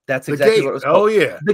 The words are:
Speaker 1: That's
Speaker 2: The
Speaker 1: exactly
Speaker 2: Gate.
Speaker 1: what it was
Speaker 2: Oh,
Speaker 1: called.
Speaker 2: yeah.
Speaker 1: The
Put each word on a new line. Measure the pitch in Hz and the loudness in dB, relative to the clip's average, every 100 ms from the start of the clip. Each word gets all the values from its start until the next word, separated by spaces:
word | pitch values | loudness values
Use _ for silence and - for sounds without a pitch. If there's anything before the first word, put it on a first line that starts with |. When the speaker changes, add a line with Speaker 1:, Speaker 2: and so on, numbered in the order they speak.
| - | -8
Speaker 1:
That's | 131 - | -6 -4
Speaker 2:
The | |
Speaker 1:
exactly | 147 214 220 | 0 2 2
Speaker 2:
Gate. | 139 | 0
Speaker 1:
what | |
it | |
was | 135 | -4
Speaker 2:
Oh, | 135 | 0
Speaker 1:
called. | 175 208 | 2 2
Speaker 2:
yeah. | 214 135 - | 2 0 -2
Speaker 1:
The | 165 | -4